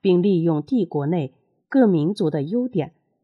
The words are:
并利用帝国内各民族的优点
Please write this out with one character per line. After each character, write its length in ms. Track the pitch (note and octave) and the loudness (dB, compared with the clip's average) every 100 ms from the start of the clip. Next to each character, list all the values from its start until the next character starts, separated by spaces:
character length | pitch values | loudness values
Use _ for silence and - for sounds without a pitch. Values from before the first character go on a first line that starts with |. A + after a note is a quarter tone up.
并 220 | F#3+ F3+ | 2 2
利 180 | G3 F3+ | 2 2
用 220 | E3+ D3+ | 0 -2
帝 220 | D3 B3+ F3 | -2 -4 -2
国 200 | D3+ C#3+ | -4 -4
内 260 | F3 C3+ - _ _ _ | -4 -6 -10 _ _ _
各 160 | C4+ A3+ | 2 4
民 280 | E3+ D#3 | 4 0
族 160 | G3+ D#3+ | -2 -2
的 140 | D3+ | -4
优 240 | C#3+ A#3 B3 | -4 -4 -4
点 260 | F#3+ D3+ - _ _ | -4 -6 -10 _ _